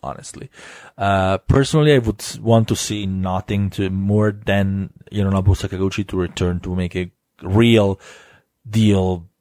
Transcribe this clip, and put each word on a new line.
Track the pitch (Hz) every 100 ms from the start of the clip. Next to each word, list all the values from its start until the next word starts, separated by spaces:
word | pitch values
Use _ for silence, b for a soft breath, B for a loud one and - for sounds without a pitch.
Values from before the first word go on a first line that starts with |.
honestly. | 69 - - - - B B B B B
Uh, | 101 98 95 95
personally, | - 135 139 156 151
I | 139
would | 113 104
s-, | - -
want | 110 113 110
to | 113
see | - 104
nothing | 98 95 92 95 - 101 98
to | - 98
more | 95 98 104 107
than | 104 107 98 98 98 98 - -
Hironobu | 104 98 95 92 92
Sakaguchi | 98 92 95 - 98
to | 92
return | 87 - 90 87
to | 90 92
make | 87
a | 92 90 _ _ _
real | 90 101 117 113 98 95 B B B B B _ 117
deal, | 107 107 98 92 90 85 _